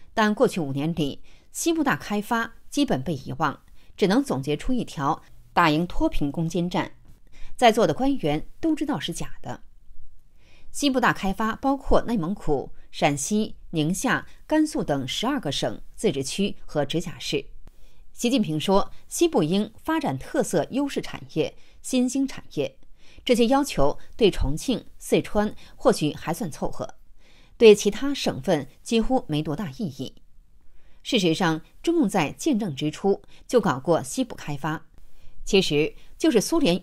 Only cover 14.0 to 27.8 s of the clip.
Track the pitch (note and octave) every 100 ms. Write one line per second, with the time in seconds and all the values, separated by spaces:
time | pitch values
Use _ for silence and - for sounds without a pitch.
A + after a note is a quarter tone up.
14 | B3 D#3 - - - D#4 D4+ C#4+ E3 C#3
15 | C3 - A3+ C#4+ D3+ - C3 - - -
16 | G#3+ C#3 C3+ - G3 - - D3+ C3+ D#3+
17 | F3 - - D3+ - - - - - -
18 | - - A#3+ B3+ D#3+ D3+ G3+ G3 G3+ -
19 | - - E4+ C#4+ D#3 F#3+ A3 - - D#4+
20 | C#4+ C3+ - D4+ - E3+ - C4 C#4 -
21 | - - B2+ D#3+ C#3 - - - - B3+
22 | B3+ C4+ C4+ - - - C3+ - - -
23 | - - - A#3 A3+ C4+ C#4+ - C#3+ -
24 | - - G3+ - C3+ D3+ - G#3+ - -
25 | - F#3 - G#3+ G#3+ - - - C4+ F#3+
26 | D3+ - - E3 F#3 - F3+ - - -
27 | - - - - - - A3+ G#3